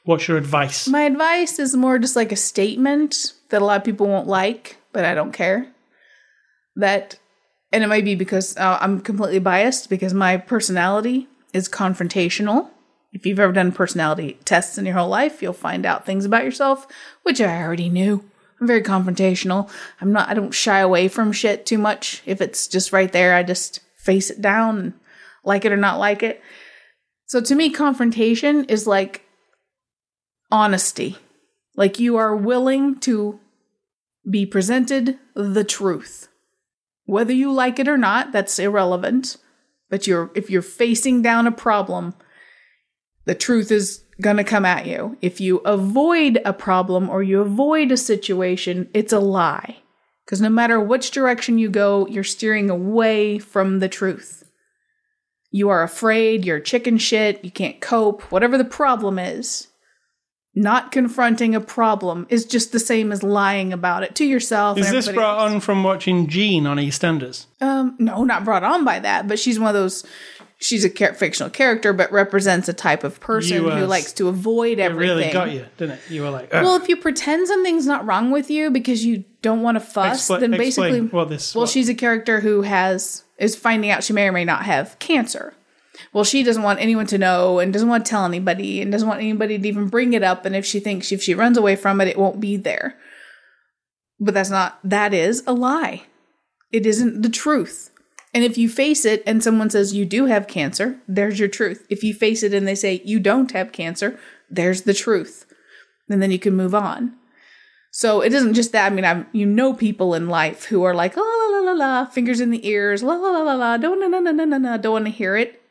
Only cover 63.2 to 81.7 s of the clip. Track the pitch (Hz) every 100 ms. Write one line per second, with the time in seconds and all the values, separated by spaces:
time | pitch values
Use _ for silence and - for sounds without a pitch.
63.2 | 202 202 196 202 190 180 180 175 - -
64.2 | 294 254 - 214 208 202 196 254 226 196
65.2 | 214 208 214 208 202 196 190 190 190 180
66.2 | 156 170 214 175 143 143 143 139 175 160
67.2 | 127 - - _ 269 269 262 254 226 196
68.2 | 247 196 202 196 196 349 269 - 101 95
69.2 | 196 214 247 220 220 202 185 190 - -
70.2 | - - - _ - 226 190 - 202 -
71.2 | 175 - - - 269 226 214 190 170 202
72.2 | 196 196 196 175 185 175 175 151 139 -
73.2 | - 220 170 175 165 156 190 185 - -
74.2 | 185 185 214 226 233 226 180 165 180 170
75.2 | 165 185 170 139 117 - 160 131 - 160
76.2 | 143 135 127 165 359 359 359 349 320 269
77.2 | 285 320 370 392 370 330 269 285 214 196
78.2 | 240 285 269 302 311 254 254 233 233 214
79.2 | - _ 226 226 233 226 220 208 190 254
80.2 | - 185 240 220 254 247 180 240 226 175
81.2 | 156 147 - 226 233